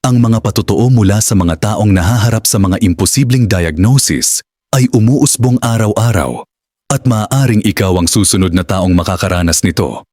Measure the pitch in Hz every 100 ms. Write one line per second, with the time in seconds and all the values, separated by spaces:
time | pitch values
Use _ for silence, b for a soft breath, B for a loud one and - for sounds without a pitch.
0 | 131 123 117 113 113 104 - 95 123 123
1 | 98 104 - 101 85 80 104 107 107 92
2 | 85 120 110 110 - 110 95 95 98 82
3 | 95 - 135 127 110 95 85 78 101 135
4 | - 65 - - - _ _ 135 127 120
5 | 110 139 139 - 123 123 117 113 107 104
6 | 117 107 65 60 - _ _ _ _ 139
7 | 131 110 107 135 135 104 107 98 95 90
8 | 85 110 98 101 92 87 90 95 92 87
9 | 87 92 98 90 85 80 95 82 76 60
10 | -